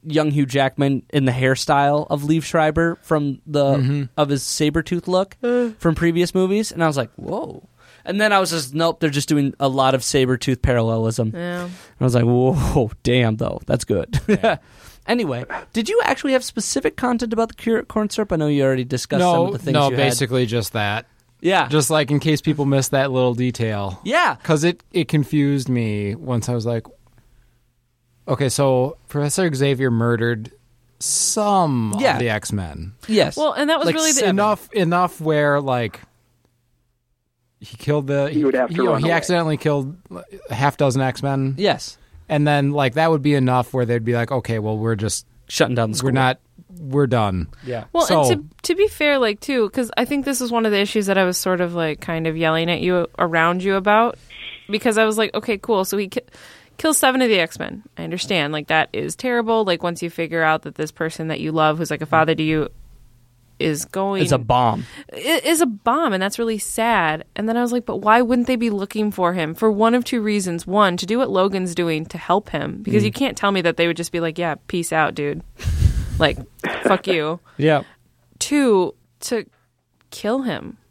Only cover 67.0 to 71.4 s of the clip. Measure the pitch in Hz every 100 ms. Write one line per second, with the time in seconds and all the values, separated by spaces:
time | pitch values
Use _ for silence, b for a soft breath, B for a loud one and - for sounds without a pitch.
67 | 165 156 - - 214 233 240 247 233 -
68 | 208 226 247 247 240 254 233 208 202 214
69 | 214 196 180 185 156 165 220 202 220 247
70 | 240 247 214 208 185 170 175 196 202 175
71 | 180 226 254 190